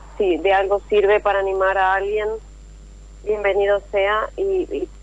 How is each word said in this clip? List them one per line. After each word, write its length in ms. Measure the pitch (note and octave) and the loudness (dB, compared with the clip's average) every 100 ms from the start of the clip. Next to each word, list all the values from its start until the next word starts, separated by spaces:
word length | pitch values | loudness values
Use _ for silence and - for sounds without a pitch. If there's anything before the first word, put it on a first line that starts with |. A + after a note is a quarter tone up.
| - - | -4 -4
si 200 | G3+ D#3+ | 0 0
de 160 | F#3 | 2
algo 280 | F#3+ G3 G3+ - | 2 2 -2 0
sirve 300 | G#3 G3 G#3 | 2 4 4
para 200 | G#3 G3 | 2 0
animar 380 | G3 F#3+ F#3+ F#3+ | 0 0 0 2
a 160 | F#3+ | 2
alguien, 340 | G3 G3 G#3 G#3+ A3 - - - - - - - - - | 2 0 -2 -4 -6 -10 -20 -20 -20 -20 -20 -20 -10 -4
bienvenido 560 | G#3+ G3+ F#3+ G3+ G3+ - | -2 0 2 2 2 0
sea, 380 | G3+ G3 G#3+ - - | 0 2 0 -2 -4
y, 60 | |
y 460 | G4 F#4 D#4+ - F4+ - | -2 0 -2 -4 -6 -10